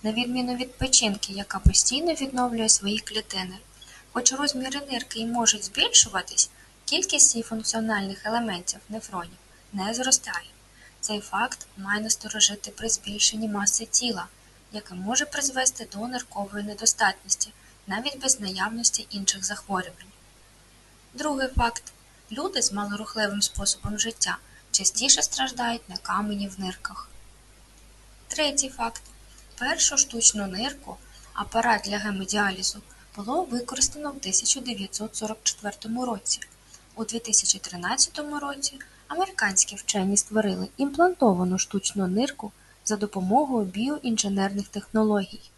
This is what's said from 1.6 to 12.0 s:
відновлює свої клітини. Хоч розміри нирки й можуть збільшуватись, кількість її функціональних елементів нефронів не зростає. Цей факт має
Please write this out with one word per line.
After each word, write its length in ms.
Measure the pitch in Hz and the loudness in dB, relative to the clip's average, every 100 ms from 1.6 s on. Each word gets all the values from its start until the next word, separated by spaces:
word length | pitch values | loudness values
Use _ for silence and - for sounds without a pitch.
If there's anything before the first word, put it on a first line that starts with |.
| - 196 - 262 339 | 6 6 4 2 0
відновлює 560 | 311 269 254 247 233 220 | 0 -2 0 0 0 4
свої 300 | - 202 214 | 4 4 -2
клітини. 600 | - 214 214 190 185 190 - - - - - | -2 -6 -6 -6 -6 -10 -18 -20 -20 -20 -8
Хоч 200 | 247 240 | 0 0
розміри 480 | 262 285 262 262 269 285 | 2 0 0 -4 -6 -4
нирки 300 | 262 - 220 | -6 -6 -6
й 60 | 226 | -2
можуть 380 | 233 220 214 | 2 2 2
збільшуватись, 840 | - - - - 220 190 - - - - - - | -4 0 4 6 6 0 -2 -2 -2 -4 -20 -12
кількість 500 | - 311 - 277 - | -4 -2 0 4 6
її 80 | 233 | 4
функціональних 840 | 226 226 220 226 220 208 196 196 214 | -4 -4 -2 -2 0 0 -2 -6 -2
елементів 540 | 226 233 180 175 208 - | -2 -2 -4 -6 -8 -8
нефронів 480 | 220 - 185 175 180 - - - | -12 -8 -8 -8 -14 -20 -20 -10
не 220 | 202 190 | -4 -2
зростає. 520 | 233 254 - - 175 - - - - - - | -2 2 2 2 -8 -8 -20 -20 -20 -20 -10
Цей 200 | - 208 | -4 -4
факт 460 | - 190 247 - - - | -2 0 0 -4 -14 -12
має 240 | 196 208 | -4 -2